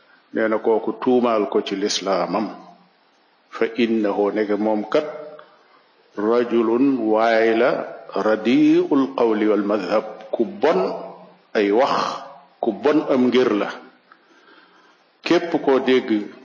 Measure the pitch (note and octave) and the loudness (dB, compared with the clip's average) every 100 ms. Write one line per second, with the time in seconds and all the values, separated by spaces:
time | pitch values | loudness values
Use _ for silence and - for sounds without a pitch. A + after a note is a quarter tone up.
0 | _ _ _ - A2 G#2+ A2+ A2 - G#2+ | _ _ _ -4 -2 0 0 0 -2 -2
1 | - B2 A#2+ A2 G2+ G#2+ - G2 G2+ - | 0 2 2 0 0 -2 -2 -4 -2 -2
2 | F#2 F#2 F2 F#2+ G2+ - - - _ _ | -2 -2 -2 -4 -4 -10 -20 -20 _ _
3 | _ _ _ _ _ - A2+ - A2+ A2+ | _ _ _ _ _ -6 -4 0 0 0
4 | G2+ G2 G2+ G2+ G#2 G#2 G#2+ G#2+ G#2 - | 0 0 0 0 -2 0 0 -2 -2 -2
5 | D3+ - - - - _ _ _ _ _ | -2 -8 -16 -18 -20 _ _ _ _ _
6 | _ - G#2+ A#2+ A2+ A2+ A2+ A#2+ C#3 B2+ | _ -6 0 0 0 0 2 2 2 0
7 | A2 G#2+ A#2 A2+ A2+ A2+ C3 F3+ - - | 0 2 2 4 2 2 2 0 -6 -12
8 | - G2 G#2 G#2+ A2+ C#3 D3+ E3+ F3 C#3 | -10 -4 0 0 2 4 4 4 2 0
9 | C3 - A#2+ G#2+ G#2+ G#2 G2+ G#2+ F2+ G#2+ | 0 0 0 2 2 2 0 -2 0 -2
10 | - - - - G#2 G2+ C#3+ F#3 F#3+ - | -4 -10 -8 -4 -4 0 0 2 -2 -6
11 | - - - _ _ A#2 G2+ A2 - F#2 | -12 -18 -20 _ _ 0 2 2 2 0
12 | - - - - - _ A#2 G2 C3 D3+ | -4 -8 -14 -20 -20 _ -6 0 2 2
13 | D3+ C3+ B2 A#2+ A#2+ G#2 G2+ - - - | 0 0 2 2 2 0 -4 -8 -18 -20
14 | _ - _ _ _ - _ _ _ _ | _ -20 _ _ _ -20 _ _ _ _
15 | _ _ - E3+ E3+ D3+ - C3 B2 B2+ | _ _ 0 0 2 -2 2 2 4 2
16 | G#2+ G#2+ G2+ - | 2 -2 -4 -12